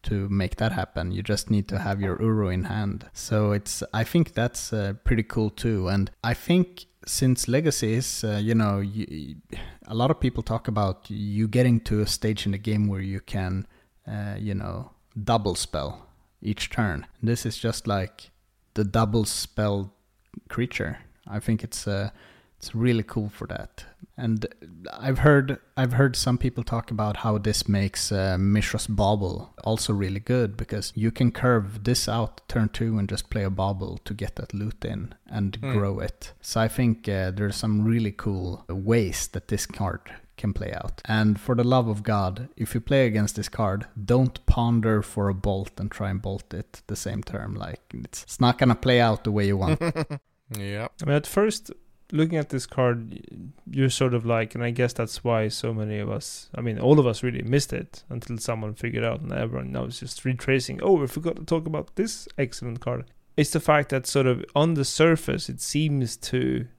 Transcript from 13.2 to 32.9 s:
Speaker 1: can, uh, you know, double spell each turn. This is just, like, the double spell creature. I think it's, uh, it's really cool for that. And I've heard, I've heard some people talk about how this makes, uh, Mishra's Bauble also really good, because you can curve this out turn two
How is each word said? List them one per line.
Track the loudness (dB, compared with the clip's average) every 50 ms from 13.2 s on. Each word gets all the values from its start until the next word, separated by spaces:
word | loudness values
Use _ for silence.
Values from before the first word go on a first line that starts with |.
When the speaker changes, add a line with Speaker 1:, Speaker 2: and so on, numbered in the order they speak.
Speaker 1:
can, | -6 -4 -4 -2 -2 -2 -2 -4 -4 -8 _ _ _ _ _ _ _ -10
uh, | -8 -6 -6 -6 -6 -6
you | -4 -4 -4
know, | -4 -4 -6 -8 -8 -10 -12 _ _ _ _ _ -6
double | 0 2 2 2 2 0 -2
spell | -2 -4 -4 -4 -4 -4 -4 -8 -10 -18 -20 _ _ _ _ _ _
each | -4 -4 -2 -2 -4 -4
turn. | -2 0 0 0 0 -4 -8 -12 -10 _
This | 0 0 0 0 -2
is | -6 -6 -2
just, | -2 -2 -2 -2 -2
like, | 0 0 0 -2 -4 _ -20 -20 _ _ _ _ _ _ _ _ _ _
the | 0 0
double | 2 4 2 2 4 2 2 2
spell | 2 -2 -4 -6 -6 _ -2 0 0 0 0 -4 -6 _ _ _ _ _ _ _ _ -20 -20 _ -8
creature. | -4 -4 -4 -2 -2 -6 -6 -6 -6 -10 -14 -20 _ _ _
I | -8 -8 -4
think | 0 0 0 0
it's, | 0 -6 -8 -6 -4
uh, | -2 -2 -2 -2 -4 -8 -12 -20 -20 -20 _ _ _ _
it's | _ -16 -8 -2
really | 2 2 4 2 2
cool | 0 -2 -4 -4 -4 -4
for | -6 -10 -10
that. | -8 -8 -10 -10 -12 _ -18 -20 -20 -20 _ -20 _ _ -4
And | -2 0 0 0 -2 -6 -8 _ -20 -20 -20 -18 -16 -16
I've | -14 -6 -2 -2 0 4
heard, | 6 8 8 6 4 2 -4 -8 _ _ _ -2
I've | 0 2 4
heard | 4 4 4 2
some | 0 0 0 0
people | 2 0 -2 -2 -4
talk | -4 -2 -4 -4 -4 -4
about | -4 -2 -2 -2 -2 -2
how | 0 0 0 2
this | 2 0 0 0 2 2
makes, | 2 2 2 0 -2 -4 -4 -2
uh, | 0 0 2 2 2 2
Mishra's | 4 4 4 4 2 0 -2 -4 -4
Bauble | -2 0 2 4 4 4 2 0 -2 -4 -6 -10 -12 _ -8 -2
also | -2 -2 -2 0 0 0
really | 0 0 -2 -2 -4
good, | -2 0 2 2 2 0 -2 -6
because | -6 -6 -6 -6 -6 -6 -4
you | 0 0 0
can | 2 4 2 2
curve | 4 4 4 4 4 4 2 0 -8 -4 0
this | 0 0 2 0 0
out | 0 -2 -2 -2 -6 -14 _ -2
turn | 0 2 2 2
two | 0 -2 -2 0